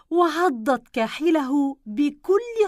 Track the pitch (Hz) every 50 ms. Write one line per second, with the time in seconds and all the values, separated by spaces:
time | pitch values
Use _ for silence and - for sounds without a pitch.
0 | _ - 320 349 349 330 294 330 359 370 262 226 220 285 262 240 - _ - 240
1 | 220 220 - - 302 339 320 311 269 254 277 294 277 277 269 - - 214 208 226
2 | 294 285 294 - - - 381 415 480 480 466 453 415